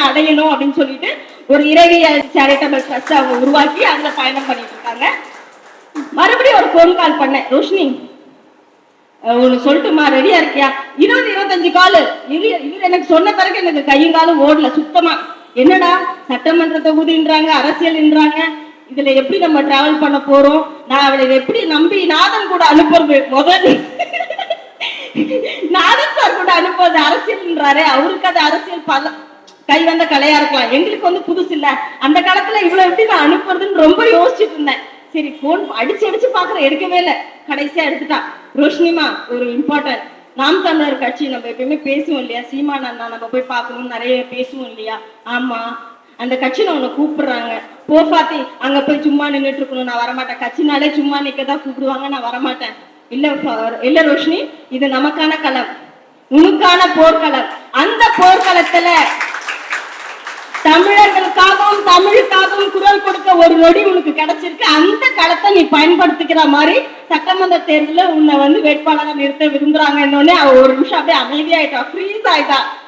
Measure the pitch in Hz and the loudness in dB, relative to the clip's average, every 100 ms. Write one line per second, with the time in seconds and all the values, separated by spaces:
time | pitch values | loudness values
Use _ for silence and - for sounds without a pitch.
0 | 277 277 311 302 311 262 277 330 269 269 | 2 0 0 2 0 0 -2 -2 -4 -4
1 | 359 311 - - - 285 302 320 339 339 | -10 -10 -14 -20 0 0 4 4 6 6
2 | 320 294 277 - 269 277 294 269 269 262 | 4 0 -2 0 2 0 0 -4 -4 -8
3 | - 285 254 247 262 294 302 - - 285 | -2 0 0 0 2 2 0 0 -2 -2
4 | 302 285 262 269 262 240 - - 233 226 | -4 -4 -4 -6 -6 -8 -10 -14 -12 -6
5 | - - - - - - - - _ 302 | -4 -6 -12 -20 -20 -20 -20 -20 _ -14
6 | 277 302 370 508 508 427 - 330 339 359 | -10 0 0 4 4 4 4 4 4 4
7 | 302 - 269 269 - 277 302 392 285 - | 0 0 0 -2 0 -2 0 -2 -2 -4
8 | - - - _ _ _ _ _ _ _ | -12 -20 -20 _ _ _ _ _ _ _
9 | _ _ 226 240 254 254 277 320 - 311 | _ _ -2 2 4 2 2 0 2 2
10 | 294 262 311 349 311 285 269 - - - | 2 2 4 2 2 0 -2 -2 -10 0
11 | 392 494 466 392 392 359 330 349 370 349 | 2 2 0 -4 -2 -2 0 4 4 4
12 | 247 - 254 311 440 339 277 381 359 359 | 2 -6 -8 -4 -2 -2 -6 -4 -2 -2
13 | - 330 392 381 370 370 349 302 285 277 | 2 2 2 0 -2 0 -2 -2 0 2
14 | 320 320 330 311 285 311 285 302 - 359 | 4 4 2 4 2 2 0 -2 -2 0
15 | 339 - - - - 240 294 370 349 359 | 0 -2 -8 -16 -10 2 4 4 2 0
16 | 359 - - 247 320 330 320 311 311 311 | -2 -8 -8 -4 0 2 0 0 0 0
17 | 320 330 311 311 320 285 285 - 339 320 | 2 0 2 2 2 0 0 0 -2 2
18 | 302 302 302 311 320 311 - - - 262 | 2 4 2 0 -6 -8 -16 -20 -12 -4
19 | 277 262 262 381 330 294 285 277 302 302 | 0 0 0 -2 0 0 0 0 0 0
20 | 294 277 277 277 277 311 - - - 269 | 0 -2 2 4 6 4 -2 -12 -4 0
21 | 277 269 262 262 254 453 330 302 339 392 | 2 2 2 2 0 -4 -2 0 2 2
22 | 339 311 381 415 403 349 320 302 311 339 | 0 2 2 0 -4 0 4 4 6 4
23 | 294 277 254 262 311 370 370 - - - | 4 2 2 0 2 4 2 2 -2 -10
24 | - 698 - - - - - - - - | -8 -8 -8 -8 -8 -10 -10 -12 -12 -12
25 | - - - - - - 320 349 359 508 | -10 -6 -2 -2 -4 -6 -2 0 2 2
26 | 587 - 403 381 359 339 359 359 349 320 | 0 0 -2 0 0 2 0 2 2 2
27 | 285 339 - - 349 311 285 294 311 269 | 0 0 -4 -6 -6 -2 0 2 2 2
28 | 330 370 370 339 302 330 370 349 302 277 | 0 -2 -2 0 0 -2 -6 -10 -4 -4
29 | 302 - - - - _ - 294 330 330 | -4 -10 -20 -20 -20 _ -2 0 2 0
30 | 320 285 285 302 294 262 240 262 392 427 | 0 0 2 2 2 -2 0 0 0 -2
31 | 359 359 - 339 - 311 285 262 - - | -2 -2 -4 -4 -4 -2 -2 -4 -8 -4
32 | 269 330 370 381 381 427 349 381 359 440 | 0 2 2 0 0 0 0 2 2 2
33 | 440 359 294 349 392 339 392 339 311 403 | 2 2 2 0 -2 -4 -2 4 4 4
34 | 466 339 349 - 440 311 285 254 - - | 4 4 2 0 -4 -2 -6 -6 -10 -20
35 | - 320 294 - 277 359 381 226 262 - | -10 -8 -8 -8 -4 -4 -4 -6 -6 -2
36 | 415 427 508 381 359 403 277 302 370 359 | -4 -2 -2 -2 -4 -2 -2 -2 -2 -2
37 | 349 - - - - 285 285 339 302 - | -2 -4 -8 -18 -10 -8 -6 -4 -4 -6
38 | 302 302 - - - - 302 294 339 330 | -6 -6 -6 -16 -10 -2 -2 0 0 0
39 | 262 - - 247 247 240 294 294 285 226 | -4 -6 -10 -6 -6 -4 -4 -4 -4 -8
40 | - - _ 247 277 359 349 320 294 254 | -12 -20 _ -6 -2 0 0 -2 -2 -4
41 | 247 - 277 247 233 233 254 302 277 285 | -6 -6 -8 -8 -10 -8 -6 -6 -4 -4
42 | 302 277 240 240 233 269 294 269 247 240 | -4 -6 -6 -10 -10 -8 -6 -6 -8 -12
43 | 233 226 226 254 254 247 247 240 247 233 | -14 -12 -6 -6 -4 -8 -8 -12 -12 -8
44 | 247 254 254 254 254 269 240 220 220 214 | -4 -4 -4 -8 -10 -10 -14 -12 -12 -12
45 | - - 226 247 254 226 233 - - - | -14 -20 -10 -6 -6 -8 -10 -14 -18 -20
46 | _ - 247 254 262 - 392 302 254 285 | _ -12 -6 -4 -4 -2 -2 -2 -6 -4
47 | 302 302 277 240 233 226 - - - 311 | -4 -4 -6 -6 -8 -10 -14 -18 0 2
48 | 311 330 320 302 254 - 262 277 277 294 | 2 0 0 -4 -8 -8 -4 -2 -2 -2
49 | 302 285 294 277 269 269 262 254 254 240 | 0 0 -2 -2 -4 -4 -8 -8 -6 -6
50 | 240 254 247 240 240 - 302 277 294 294 | -6 -6 -10 -8 -8 -4 -2 0 -2 -2
51 | 285 277 285 269 269 302 277 262 262 262 | -4 -4 -6 -8 -6 -6 -8 -6 -6 -6
52 | 277 269 240 247 269 - 233 - - _ | -8 -8 -8 -6 -8 -8 -12 -14 -20 _
53 | _ 247 294 277 285 226 226 233 247 320 | _ -4 -4 -4 -6 -6 -6 -4 0 2
54 | 311 277 311 359 - - - 254 277 262 | 2 0 -2 -4 -6 -14 -12 -4 -2 -2
55 | 294 302 311 311 294 262 - - - - | -2 -2 -2 -2 -4 -4 -6 -12 -20 -20
56 | _ _ _ 277 359 311 359 359 359 320 | _ _ _ 4 4 4 2 4 2 4
57 | 320 320 311 262 262 - - 254 349 466 | 4 4 0 -2 -6 -12 -6 -2 -2 2
58 | 466 - 359 381 370 349 320 349 349 330 | 2 4 4 4 4 0 2 0 2 2
59 | 247 - - - - - - - - - | 0 -4 -8 -10 -12 -12 -10 -12 -12 -16
60 | - - - - - - 311 330 392 403 | -18 -16 -16 -18 -14 -4 2 4 4 6
61 | 403 381 359 - 370 403 403 403 392 349 | 4 4 0 2 4 4 2 2 4 4
62 | 392 466 - 381 392 403 403 381 392 403 | 6 4 4 2 2 0 -2 2 2 2
63 | 403 359 381 349 330 320 330 359 403 359 | 0 -2 2 6 6 6 6 4 2 0
64 | 302 311 311 311 349 311 - 302 359 427 | -2 -2 -4 -4 -8 -4 0 2 2 2
65 | 523 - 330 339 403 392 311 294 311 349 | -2 0 0 2 4 4 4 4 4 4
66 | 349 302 330 320 302 294 302 508 - - | 2 0 -2 2 4 4 4 2 -2 -12
67 | - 285 370 370 359 339 - 302 302 320 | -6 -4 -2 -2 2 0 2 0 2 0
68 | 370 311 302 277 285 392 302 294 320 302 | 2 2 4 4 4 2 2 0 0 -2
69 | 302 285 277 277 302 277 294 311 294 285 | -2 -4 -4 -2 -2 0 0 2 0 0
70 | 277 285 302 349 277 254 269 262 - 349 | 0 2 2 4 6 6 6 2 0 -2
71 | 285 302 247 294 311 330 294 262 - 339 | 0 -2 -2 -6 -2 -2 -2 -6 -8 -8
72 | 381 427 392 311 277 269 - - | -8 -4 -2 0 0 -2 -4 -12